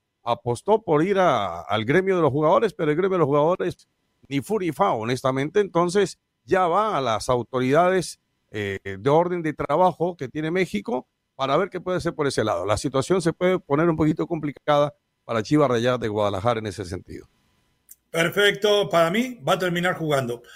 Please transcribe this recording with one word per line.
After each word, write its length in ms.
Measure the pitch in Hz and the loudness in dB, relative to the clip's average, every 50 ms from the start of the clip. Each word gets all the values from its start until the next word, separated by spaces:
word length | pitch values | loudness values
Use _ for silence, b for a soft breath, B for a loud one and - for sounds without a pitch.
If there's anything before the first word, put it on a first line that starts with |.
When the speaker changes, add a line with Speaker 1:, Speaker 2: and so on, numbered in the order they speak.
| _ _ _ _ _ | _ _ _ _ _
Speaker 1:
apostó 580 | 120 120 - - 123 120 - - - 214 220 | -4 -4 -4 -2 -4 -6 -4 0 0 0 0
por 220 | 220 - 156 147 160 | 2 2 2 2 2
ir 140 | 196 202 190 | 2 2 2
a, 420 | 185 170 135 113 101 92 85 87 | 4 4 4 2 0 -2 -4 -8
al 240 | 82 - 98 110 110 | -4 -2 -2 0 0
gremio 300 | 110 143 180 190 190 190 | 2 2 2 4 2 2
de 80 | 180 160 | 2 2
los 80 | 139 | 2
jugadores, 420 | 120 147 156 151 185 226 226 202 - | 2 2 2 4 4 4 2 0 -2
pero 160 | - 175 147 | -2 -2 0
el 80 | 151 151 | 0 0
gremio 200 | 190 196 190 180 | 0 0 0 2
de 20 | |
los 80 | 160 131 | 2 2
jugadores 600 | 143 147 147 160 180 185 190 180 - - _ _ _ _ _ _ _ _ _ - | 2 2 2 2 2 0 -2 -4 -6 -8 _ _ _ _ _ _ _ _ _ -6
ni 140 | 135 139 | -6 -6
fu 160 | 120 - 208 220 | -4 -2 -2 -2
ni 140 | 185 165 | -2 -4
fa, 220 | 147 - 196 196 156 | -2 0 0 0 0
honestamente. 680 | 117 110 117 131 123 - 131 131 135 139 156 - 208 | 0 -2 -2 -2 -2 0 -2 -2 0 -2 0 0 0
Entonces 580 | 208 185 - 170 175 175 170 208 196 165 - - _ _ _ _ _ | 0 2 2 0 0 2 2 2 0 0 -2 -8 _ _ _ _ _
ya 220 | 117 160 185 185 170 | 0 2 2 2 2
va 300 | 165 196 214 220 196 147 | 2 2 0 0 0 0
a 40 | |
las 280 | 135 120 110 101 - - | 0 0 0 -2 0 0
autoridades, 920 | 127 123 117 - - 127 127 127 135 156 175 180 185 185 175 - - - _ _ _ _ _ _ | 0 0 -2 -2 -2 -2 0 2 4 4 4 4 2 0 -2 -4 -8 -16 _ _ _ _ _ _
eh, 300 | - 107 104 98 98 95 - 98 98 95 | -10 -6 -6 -6 -6 -6 -8 -10 -10 -4
de 120 | 101 139 | 0 2
orden 320 | 143 160 175 175 180 175 165 | 2 4 2 2 -2 -4 -6
de 100 | 156 147 | -6 -6
trabajo 640 | - 147 - 143 165 185 185 175 - 160 185 175 - | -6 -4 -2 2 2 4 2 2 0 -4 -6 -4 -6
que 100 | 143 120 | -10 -10
tiene 220 | - 151 156 160 | -8 -6 -6 -4
México 580 | 165 185 185 - - 208 196 - 220 127 - _ _ _ _ _ _ | -2 -2 -2 -2 -4 -6 -6 -6 -6 -6 -8 _ _ _ _ _ _
para 200 | - 135 135 135 | -6 -2 0 2
ver 140 | 156 196 185 | 0 0 -2
qué 100 | - 180 | -4 -8
puede 200 | 156 180 185 175 | -6 -4 -4 -4
hacer 160 | 135 170 160 | -4 -4 -4
por 100 | - 151 | -2 -2
ese 180 | 139 - - 113 | -2 0 0 0
lado. 220 | 107 98 85 90 | 0 -2 -2 0
La 120 | 101 107 104 | 0 -2 -2
situación 440 | - 143 120 135 127 - 175 190 | -2 -2 -2 -2 0 0 0 0
se 100 | 156 170 | 0 -2
puede 280 | 156 - 180 180 185 180 | -2 0 0 0 0 -2
poner 280 | - - 139 147 165 175 | -2 -2 0 2 2 2
un 60 | 160 | 2
poquito 300 | 160 160 151 165 - 165 | 2 0 0 0 0 -4
complicada 680 | - 170 160 147 147 - - _ - 147 147 147 143 - _ _ _ _ _ _ | -4 -4 -6 -6 -8 -8 -6 _ 0 2 2 2 0 -2 _ _ _ _ _ _
para 200 | - 120 113 107 | -4 -4 -4 -2
Chivas 260 | - 151 151 147 131 | 0 2 2 4 4
Rayadas 300 | 123 117 117 123 127 123 | 2 0 0 0 0 0
de 80 | 120 113 | -2 -4
Guadalajara 520 | 104 107 104 104 101 95 92 120 120 110 | -2 0 0 0 0 0 -2 -2 -2 -2
en 60 | 107 | -4
ese 180 | 107 92 - 98 | -6 -8 -8 -10
sentido. 460 | 85 90 87 - - 80 - - _ _ _ _ _ _ _ _ _ _ _ _ _ - - _ _ | -10 -10 -10 -10 -12 -16 -18 -18 _ _ _ _ _ _ _ _ _ _ _ _ _ -20 -20 _ _
Speaker 2:
Perfecto, 800 | - 165 165 170 - 190 208 202 196 202 - 208 208 208 196 - | -2 -2 0 0 2 2 2 2 2 2 0 2 2 2 2 2
para 220 | - 170 165 165 | 2 2 2 2
mí 280 | 180 220 247 254 247 - 135 147 | 2 0 -2 -4 -6 -6 -2 -2
va 60 | 185 | 0
a 60 | 175 | 0
terminar 360 | 185 180 170 175 175 185 175 | 0 -2 -2 -2 -2 -2 -2
jugando. 460 | - 165 151 147 135 127 117 120 117 B B B | -2 -2 -2 0 0 -2 -2 -6 -8 B B B